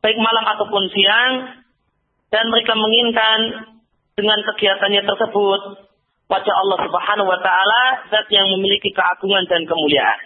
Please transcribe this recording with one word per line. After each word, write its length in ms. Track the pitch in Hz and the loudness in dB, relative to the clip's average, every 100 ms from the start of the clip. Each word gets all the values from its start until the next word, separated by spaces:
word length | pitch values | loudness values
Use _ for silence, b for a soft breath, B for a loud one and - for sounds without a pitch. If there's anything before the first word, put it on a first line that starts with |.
baik 160 | 214 220 | 0 0
malam 240 | 226 226 | 0 0
ataupun 400 | 214 214 202 202 190 | 0 -2 -2 -2 -2
siang, 720 | 202 196 220 254 254 254 - _ _ _ _ _ _ _ | 0 2 2 0 -2 -8 -18 _ _ _ _ _ _ _
dan 240 | 214 226 | -2 0
mereka 240 | 226 233 220 | 0 0 -2
menginginkan 640 | 214 226 240 226 220 220 226 226 226 - _ _ _ - | 0 2 0 0 2 0 -2 -6 -16 -20 _ _ _ -4
dengan 200 | 208 214 | 0 0
kegiatannya 600 | 208 208 202 196 202 202 202 | -2 -2 0 0 0 0 0
tersebut 540 | 202 220 202 202 196 196 - _ _ _ _ _ | -2 -2 0 0 0 -4 -18 _ _ _ _ _
wajah 280 | 196 196 185 | -2 0 0
Allah 240 | 196 185 175 | 0 -2 -2
Subhanahu 360 | 175 - 208 196 | -2 -2 0 0
wa 80 | 180 | 0
taala, 440 | 190 185 196 233 254 254 - | 2 2 2 4 2 0 -2
zat 160 | 214 208 | -4 2
yang 240 | 202 196 | 2 2
memiliki 400 | 190 196 196 196 | 0 0 0 -2
keagungan 560 | 190 175 180 196 196 180 | 0 -2 -2 0 0 2
dan 160 | 170 | -2
kemuliaan. 560 | 165 170 147 143 107 107 | 0 -2 2 2 2 -2